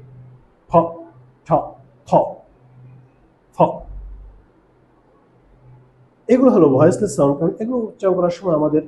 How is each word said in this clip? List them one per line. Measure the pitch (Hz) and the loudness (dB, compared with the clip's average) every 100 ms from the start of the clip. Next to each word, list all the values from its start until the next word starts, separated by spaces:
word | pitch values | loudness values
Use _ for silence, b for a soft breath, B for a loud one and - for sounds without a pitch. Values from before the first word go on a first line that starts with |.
| - - - - _ _ - | -20 -20 -20 -20 _ _ -2
ফ, | 170 165 330 - - _ _ - | 0 0 -6 -20 -20 _ _ -2
ঠ, | 147 - - - _ - | -2 -2 -14 -20 _ -2
ফ, | 156 143 - - _ _ - - - _ _ _ _ _ | 0 0 -8 -20 _ _ -20 -20 -20 _ _ _ _ _
ফ। | - 165 - - - - - - - _ _ _ _ _ _ _ _ _ _ _ _ - - _ _ _ _ - | -2 -2 -2 -14 -16 -16 -20 -20 -20 _ _ _ _ _ _ _ _ _ _ _ _ -20 -20 _ _ _ _ 0
এগুলো | 254 262 | 4 4
হলো | 208 151 131 | 6 4 4
ভয়েসলেস | 160 - 208 135 | 2 2 -4 0
সাউন্ড, | 139 143 | 0 0
কারণ | 165 - | -4 -4
এগুলো | 226 247 214 | -6 -6 -6
উচ্চারণ | - 190 175 | -4 -2 0
করার | 175 - | -2 -4
সময় | 190 151 | -4 -2
আমাদের | 151 156 | 0 -2